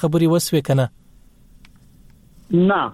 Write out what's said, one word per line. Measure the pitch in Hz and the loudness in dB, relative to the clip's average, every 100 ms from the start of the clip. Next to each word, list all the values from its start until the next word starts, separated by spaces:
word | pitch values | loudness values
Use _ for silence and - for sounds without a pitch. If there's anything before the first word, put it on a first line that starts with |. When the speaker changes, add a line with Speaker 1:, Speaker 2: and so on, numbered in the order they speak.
Speaker 1:
خبرې | 165 165 165 | -2 0 2
وسوې | 170 - 160 - | 0 0 -4 0
که | 139 | -2
نه؟ | 123 - _ - - _ - - - - - - - - - - - | -2 -6 _ -20 -20 _ -20 -20 -20 -20 -20 -20 -20 -20 -20 -20 -4
Speaker 2:
نه، | 175 185 190 120 | 0 2 0 -4